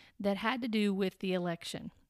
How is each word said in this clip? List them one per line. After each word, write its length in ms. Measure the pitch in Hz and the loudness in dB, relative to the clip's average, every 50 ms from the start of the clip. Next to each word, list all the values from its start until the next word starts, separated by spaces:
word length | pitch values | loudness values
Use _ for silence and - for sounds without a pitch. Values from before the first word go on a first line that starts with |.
| - - _ - | -20 -20 _ -4
that 160 | 196 202 202 190 | 0 0 0 0
had 220 | 220 220 254 247 247 | 0 0 0 0 -2
to 60 | 247 | 0
do 240 | 214 220 208 202 196 | 2 4 4 4 2
with 260 | 190 196 185 - - | 2 0 0 -2 -2
the 120 | - 190 185 | -2 0 0
election 580 | 180 175 175 170 - - - - - - - - - _ | 0 0 -2 -2 -4 -6 -10 -10 -10 -10 -12 -14 -16 _